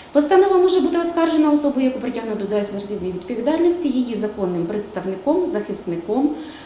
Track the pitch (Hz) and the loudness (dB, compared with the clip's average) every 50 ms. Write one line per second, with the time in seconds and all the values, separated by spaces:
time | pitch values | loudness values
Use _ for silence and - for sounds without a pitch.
0 | - - - 285 294 - 381 370 392 403 381 359 359 370 359 370 262 330 339 339 | -10 -2 2 2 4 6 6 6 6 6 6 4 4 4 4 4 2 2 2 0
1 | 339 339 - 330 330 330 320 311 311 302 294 294 294 285 - 262 262 254 254 - | 0 0 0 0 2 2 4 4 4 4 4 2 2 0 0 2 0 0 0 -2
2 | 240 240 - 233 226 220 214 208 196 190 208 208 202 - 202 202 202 202 208 180 | -4 -6 -6 -4 -4 -4 -4 -4 -4 -2 -2 -2 -2 -2 -6 -8 -8 -8 -8 -6
3 | 175 185 180 180 - - 240 220 233 277 320 339 339 349 349 - 330 277 240 254 | -6 -6 -6 -8 -8 -8 -6 -2 0 0 2 2 2 2 2 2 0 0 0 0
4 | 247 240 226 202 208 208 - 214 190 180 175 170 170 170 208 208 208 - - 196 | -2 -2 -2 -4 -4 -4 -4 -4 -4 -2 -2 -2 -2 -2 -4 -6 -6 -6 -8 -6
5 | - 190 190 190 - 277 311 370 359 - 202 208 202 - 190 - - 185 170 170 | -6 -6 -6 -2 0 0 0 2 0 0 -2 -4 -4 -4 -6 -6 -6 -6 -6 -4
6 | - 208 220 254 285 302 - - - - - - - | -4 -2 0 0 0 0 -2 -4 -10 -14 -16 -16 -18